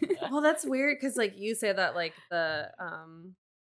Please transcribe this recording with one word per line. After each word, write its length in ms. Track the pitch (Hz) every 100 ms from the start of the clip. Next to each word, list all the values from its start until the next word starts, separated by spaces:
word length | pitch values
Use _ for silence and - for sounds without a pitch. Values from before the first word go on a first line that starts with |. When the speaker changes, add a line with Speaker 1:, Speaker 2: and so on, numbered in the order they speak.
Speaker 1:
Yeah. 260 | 320 381 320
Speaker 2:
<laughs> 40 |
Speaker 1:
Well, 100 | 285
that's 240 | 302 311 277
weird 340 | 262 285 285
'cause, 160 | 269 233
like, 220 | 208 190
you 180 | 202 220
say 160 | 220
that, 240 | 190 180 170
like, 180 | 165 - -
the, 420 | 175 160 156 - -
um, 560 | 175 165 160 165 175 185 _ _